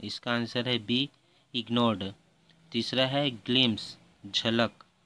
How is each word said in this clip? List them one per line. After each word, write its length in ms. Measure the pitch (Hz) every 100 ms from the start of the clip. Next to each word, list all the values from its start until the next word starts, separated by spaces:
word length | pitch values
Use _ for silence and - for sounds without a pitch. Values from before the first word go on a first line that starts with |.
इसका 300 | 104 - 123
आंसर 340 | 120 117 123 120
है 80 | 120 104
बी, 240 | 123 139 _ _ _ _
ignored। 580 | 123 110 117 117 98 95 98 _ _ _ _ -
तीसरा 340 | 117 113 123 131
है 220 | 139 143 117
glimpse, 420 | - 127 127 104 - - _ _ 101
झलक, 580 | - 117 117 110 - - _